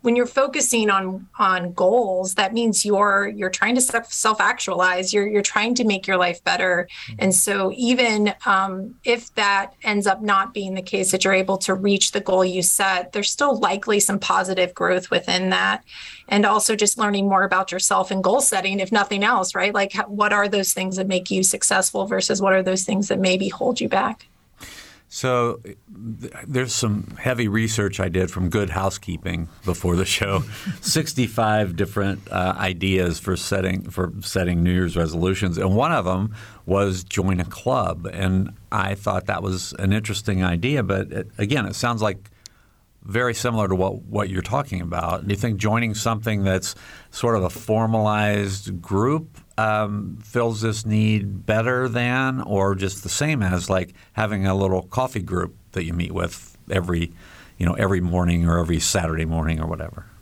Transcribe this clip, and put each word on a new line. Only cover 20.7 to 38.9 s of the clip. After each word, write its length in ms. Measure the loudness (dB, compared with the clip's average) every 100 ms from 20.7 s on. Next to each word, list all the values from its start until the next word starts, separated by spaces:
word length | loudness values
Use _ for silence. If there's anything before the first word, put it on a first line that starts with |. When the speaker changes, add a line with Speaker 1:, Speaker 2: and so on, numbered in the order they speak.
Speaker 1:
things 240 | -2 -2 -2
that 100 | 0
make 240 | -2 0
you 100 | 0
successful 640 | 2 0 2 2 0 -2 -2
versus 340 | -2 0 0
what 140 | 2
are 80 | 2
those 220 | 2 -2
things 240 | 0 -2 0
that 100 | 0
maybe 320 | 2 2 -2
hold 320 | -2 -2 -2
you 80 | 0
back? 380 | 0 0 -6 -14 _ _ _ -20 -20 -20 -20 _
Speaker 3:
So 520 | -4 0 2 0 -2
th-, 680 | -12 -18 _ -14 -10 -10 -12 -14 -4
there's 240 | -2 -2
some 460 | 0 0 0 -4 -4
heavy 280 | -2 0 2
research 520 | 2 0 0 0 0
I 100 | 0
did 200 | 0 0
from 220 | 0 0
Good 180 | 0 0
Housekeeping 800 | 0 -2 -4 -8 -8 -6 -6 -6 -6 -4
before 300 | -2 0 2
the 100 | 2
show. 380 | 0 0 0 -2 -8
<laughs> 200 | -8 -6
Sixty-five 920 | -2 -2 -2 -2 -2 0 2 2 0 -2
different, 560 | -2 0 -2 -4 -4
uh, 220 | -2 -2 -2
ideas 600 | -4 -2 0 2 2 -2
for 160 | -2 -4
setting, 540 | -2 -2 0 -4 -6
for 240 | -4 -4 -6
setting 420 | -6 -2 0 2
New 80 | 2
Year's 240 | 2 0 0
resolutions, 640 | -2 0 0 0 -2 0
and 180 | 2 2
one 160 | 2
of 140 | 0 0
'em 300 | -2 -2 -6 -16 -16 -2
was 360 | 2 2 -2
join 360 | -4 -2 0 0
a 60 | -2
club. 600 | -4 -2 0 0 -4 -8
And 480 | -4 0 2 0 -6 -6
I 220 | -4 -2